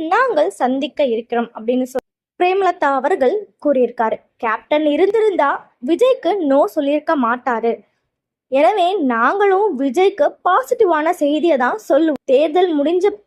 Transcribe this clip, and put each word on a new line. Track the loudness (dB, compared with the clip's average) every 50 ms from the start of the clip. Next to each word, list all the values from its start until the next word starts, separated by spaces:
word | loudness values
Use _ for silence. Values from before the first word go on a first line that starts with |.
| -2 -2
நாங்கள் | 0 0 0 0 0 0 0 -2
சந்திக்க | -2 -4 -2 -2 -2 -2 -4 -6 -4 -2 -2
இருக்கிறோம்" | -2 -2 -4 -6 -4 -4 -4 -4 -4 _
அப்படின்னு | -8 -4 -2 -2 -2
சொல்லி | -2 -4 -6 -10 -10 _ _ _ _ _ _ _
பிரேமலதா | 0 0 2 2 0 0 0 0 -2 0 0
அவர்கள் | 0 0 -2 0 0 0 0 0 -2 -6 -10 _ _
கூறியிருக்காரு. | -2 0 2 2 0 -2 -2 -4 -4 -4 -4 -8 _ _ _
"கேப்டன் | _ -6 -6 -4 -6 -4 _ -2 0 0
இருந்திருந்தா | 0 2 2 0 0 2 0 0 0 0 0 0 0 -2 -4 -8 _ _ _ -4
விஜய்க்கு | -4 0 2 2 2 0 0 -2 -2 -2 -2 0
no | 2 2 2 2
சொல்லியிருக்க | 2 0 -2 -2 0 -2 -2 0 -2 -2
மாட்டாரு. | 0 0 -2 -2 -4 -4 -4 -4 -2 -2 -4 -4 -4 _ _ _ _ _ _ _ _ _ _ _ _ _ _
எனவே | 0 2 2 2 2 2 0 0 0 0
நாங்களும் | -2 -2 0 0 0 0 0 2 2 2 2 2 0 0 -2 -2
விஜய்க்கு | -4 -2 0 2 2 2 2 0 -2 -2 -2 _ _
பாசிட்டிவான | 0 0 0 0 -2 0 2 2 2 2 0 0 -2
செய்தியை | -2 0 0 0 0 0 2 2 2
தான் | 2 0 -2 -2 -4
சொல்லுவோம். | -2 0 2 2 2 2 -2 -4 -2
தேர்தல் | 0 2 2 2 2 2 2 2 2 0
முடிஞ்ச | 0 0 0 0 0 0 -2 -4 -4 _